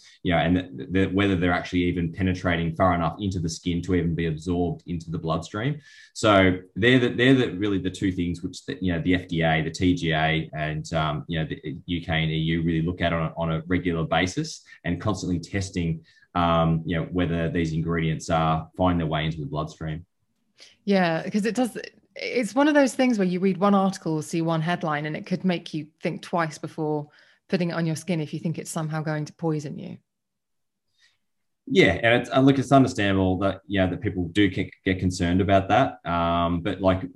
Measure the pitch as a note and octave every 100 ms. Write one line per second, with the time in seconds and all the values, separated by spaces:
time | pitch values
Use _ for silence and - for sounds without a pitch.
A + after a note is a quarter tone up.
0 | - - F2+ E2 D#2+ F2+ - B1+ - F2+
1 | F#2 F#2+ G2+ F2+ F2+ F2 E2 F2+ F2+ F2
2 | E2 E2 F#2 F2+ F#2 E2+ E2 D#2+ F#2+ F2
3 | E2 - G2+ F2+ D#2+ - F2+ E2+ E2+ F2+
4 | E2+ D#2+ E2 D#2 F#2 F2 F2 D#2+ - E2+
5 | - D#2+ D#2+ D#2+ - G#2 B2 C#3+ - -
6 | - - A2 G2 F#2 F2+ - - A#2 C3
7 | A#2+ - B2+ C3+ A2+ F2+ G#2 G2 F#2 -
8 | G2+ F2+ F2 E2 F2+ - - - F#2 E2
9 | E2+ F2+ - E2 D#2+ D#2+ D#2 - F2+ E2+
10 | E2 D#2 D#2 D#2+ D#2 D2+ D2+ D#2 D#2 E2
11 | D#2 D2+ C#2 E2 D#2 F2+ D2+ C2+ - F2
12 | - D#2+ D#2+ D#2 D#2+ E2 E2 D#2+ E2 F#2
13 | E2+ E2 D#2+ - E2 D#2+ - F2+ F2+ E2
14 | D2+ D#2+ F#2 D3 D#3+ - - - D#2+ F2+
15 | G#2+ F#2+ E2+ F2 - G2+ F#2+ F#2 E2 D#2+
16 | - _ _ F2+ E2+ E2 E2 D#2+ D#2+ E2
17 | D2+ F2+ E2+ E2 E2 F2 D#2+ D#2 E2 E2
18 | D#2+ D#2 - E2 D#2+ D#2+ - - F2+ E2+
19 | D#2 D#2 D#2+ D#2 C#2+ D2+ D2+ - D#2+ D#2
20 | - _ _ _ _ _ - _ - G3
21 | F3 D#3+ - G#3+ G#3 G3+ B3 G3 - -
22 | _ - F#2+ - G3+ A#3+ D4 D4 C4+ -
23 | B3+ A3 F#3 F3+ F#3+ F#3 G3+ G3+ F#3+ F#3+
24 | D#3+ D#3 D3 E3 E3 E3 D#3+ F3 F3 D3
25 | D3+ D3+ - F#3 F#3+ E3+ - D#3 D3+ _
26 | F3+ - - F3 D#3+ D3+ D#3 - D3+ D3+
27 | D3 _ _ _ _ F3+ F3 E3 E3 D#3
28 | - E3+ D3 D#3 E3 D3+ - E3+ D#3 D#3
29 | D#3 D3+ D3+ - E3 D3+ D3 - C#3 -
30 | _ _ _ _ _ _ _ _ _ _
31 | _ _ _ _ _ _ - G3 B2+ E2
32 | A#2 A#2+ B2 C3 C3+ C3+ B2 C#3 B2 -
33 | G2+ F#2+ F#2 F#2 G2 F#2+ - G2 F#2 D#2+
34 | G#2 F#2 E2 - G2+ G2 F#2 - - F2+
35 | F#2 F2+ F2 F#2 F#2+ G2 F#2+ B2+ C3+ -
36 | - E2+ - E2+ E2+ F2 F2+ F#2+ F#2+ F2+
37 | F2+